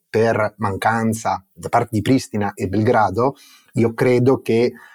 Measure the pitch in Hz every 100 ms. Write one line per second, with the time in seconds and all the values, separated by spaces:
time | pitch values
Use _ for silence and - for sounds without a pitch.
0 | _ 110 113 110 107 - 107 95 110 113
1 | 113 110 101 95 - - 90 104 98 107
2 | 98 131 - 107 101 - 98 98 110 117
3 | 104 95 127 139 - - _ - 113 113
4 | 131 123 123 131 - 113 120 - -